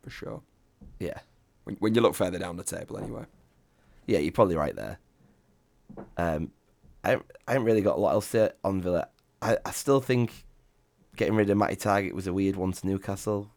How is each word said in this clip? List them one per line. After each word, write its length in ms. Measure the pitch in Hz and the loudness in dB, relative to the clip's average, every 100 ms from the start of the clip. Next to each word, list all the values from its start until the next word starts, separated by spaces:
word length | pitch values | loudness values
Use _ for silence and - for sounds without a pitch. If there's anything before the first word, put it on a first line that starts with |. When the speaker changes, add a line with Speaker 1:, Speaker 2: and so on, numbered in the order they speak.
Speaker 1:
for 60 | - | -16
sure. 320 | - - - - _ _ _ - - | -14 -12 -12 -16 _ _ _ -20 -10
Speaker 2:
Yeah. 200 | 90 - - _ _ _ | -10 -10 -16 _ _ _
Speaker 1:
When, 120 | - - | -12 -2
when 180 | 107 113 | 2 4
you 60 | |
look 140 | 113 - | 4 4
further 240 | 95 90 | -2 -2
down 180 | 90 87 | -8 -8
the 60 | |
table, 340 | 85 85 80 - | -10 -10 -10 -10
anyway. 280 | 101 113 117 _ _ _ _ _ _ - - | -10 -12 -14 _ _ _ _ _ _ -18 -2
Speaker 2:
Yeah, 120 | 101 | 0
you're 120 | 76 | 0
probably 220 | - 104 82 | 2 4 4
right 200 | 73 50 | -2 -4
there. 240 | 52 - _ _ _ _ _ _ _ _ _ - - - | -10 -12 _ _ _ _ _ _ _ _ _ -20 -14 -4
Um, 340 | 85 78 80 _ _ _ - - | -2 -2 -6 _ _ _ -20 -8
I, 100 | - 123 - - - | -2 -2 -2 -20 -4
I 40 | |
haven't 120 | 127 113 | 0 4
really 140 | 110 | 4
got 140 | 98 69 | 4 2
a 40 | |
lot 120 | 98 | 2
else 120 | 87 104 | 2 0
to 160 | 117 110 | 2 2
say 40 | - | 2
on 180 | 98 95 | -2 -2
Villa. 260 | 90 87 - _ _ _ | 0 -2 -2 _ _ _
I, 160 | 113 113 - | 0 0 -2
I 60 | |
still 300 | - - 139 | -6 2 2
think 440 | 131 127 117 - - _ _ _ _ _ _ - | 4 0 0 -4 -20 _ _ _ _ _ _ -4
getting 200 | 104 107 | 0 4
rid 140 | 101 | 4
of 80 | 101 | 4
Matty 180 | 104 - | 2 0
Targett 360 | 104 101 98 | 0 0 0
was 140 | - 95 | -6 -4
a 60 | |
weird 220 | 90 98 98 | 0 0 0
one 140 | 92 | -2
to 140 | 92 95 | -4 -2
Newcastle 640 | 98 98 98 - 104 101 | -4 -4 -6 -2 -4 -4